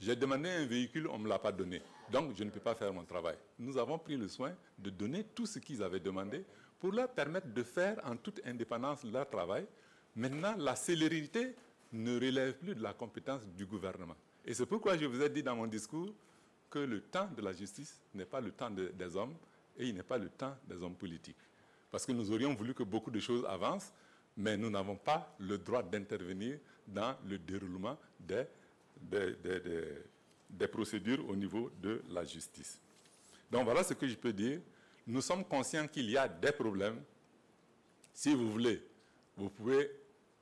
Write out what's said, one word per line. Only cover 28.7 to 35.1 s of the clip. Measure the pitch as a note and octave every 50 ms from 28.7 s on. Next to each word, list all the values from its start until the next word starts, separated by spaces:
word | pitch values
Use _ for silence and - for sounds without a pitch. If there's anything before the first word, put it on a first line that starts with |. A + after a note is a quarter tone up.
| - - - - - -
des, | - F2+ F2+ G2+ G2 F2 -
des, | - - F2 F#2 F2+
des, | E2+ F2+ E2+ E2 E2 D#2+ D2 C#2+ C#2+ - - - - - - - - -
des | - F#2 G2+ G2
procédures | - G#2+ G#2+ G#2 - G#2+ F#2 G#2+ B2+ C#3+ D3+ -
au | G2+
niveau | G2 G2+ F#2 E2+ A2 A#2 C#3 - -
de | F#2 G2 A2 A#2 - -
la | - F2 E2+
justice. | D2 D#2+ E2 - - - - C#2+ - - - - - - - - - - - - - - - - -
Donc | A#2 A#2+ B2+
voilà | A2+ A#2+ D#3 F#3
ce | - C#3
que | - - C3+
je | A2+
peux | - - B2 A2
dire. | F#2+ G2+ A#2+ C#3 F3 F3 - - - - - - - -
Nous | -